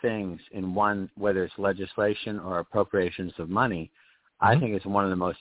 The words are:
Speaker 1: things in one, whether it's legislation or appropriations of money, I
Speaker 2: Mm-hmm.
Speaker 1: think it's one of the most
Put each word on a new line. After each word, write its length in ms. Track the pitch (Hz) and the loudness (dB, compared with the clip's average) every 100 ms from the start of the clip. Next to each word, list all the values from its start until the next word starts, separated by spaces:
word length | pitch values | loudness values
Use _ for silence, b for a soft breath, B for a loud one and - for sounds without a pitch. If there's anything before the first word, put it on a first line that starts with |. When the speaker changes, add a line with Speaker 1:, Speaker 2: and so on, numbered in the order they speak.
Speaker 1:
things 360 | 120 110 95 82 - | -4 -2 -6 -8 -12
in 240 | 104 92 | -8 -4
one, 360 | 95 104 101 95 - | 2 2 2 -6 -2
whether 260 | 101 95 | 0 0
it's 100 | 87 - | -2 -2
legislation 800 | 98 95 92 - 104 107 - 104 | -2 -2 -6 0 0 0 -6 -8
or 200 | 92 90 | -4 -4
appropriations 720 | 82 107 95 98 90 - 90 - | -2 -2 0 2 0 -2 -8 -8
of 100 | 82 | -4
money, 420 | 98 127 87 80 b b b b - | 0 0 -2 -8 b b b b 2
I 100 | 101 | 4
Speaker 2:
Mm-hmm. 80 | 127 | 6
Speaker 1:
think 140 | 127 101 | 4 -2
it's 80 | 98 | 0
one 180 | 101 | 2
of 60 | 98 | 2
the 60 | 92 | 2
most 220 | 90 85 | 0 -4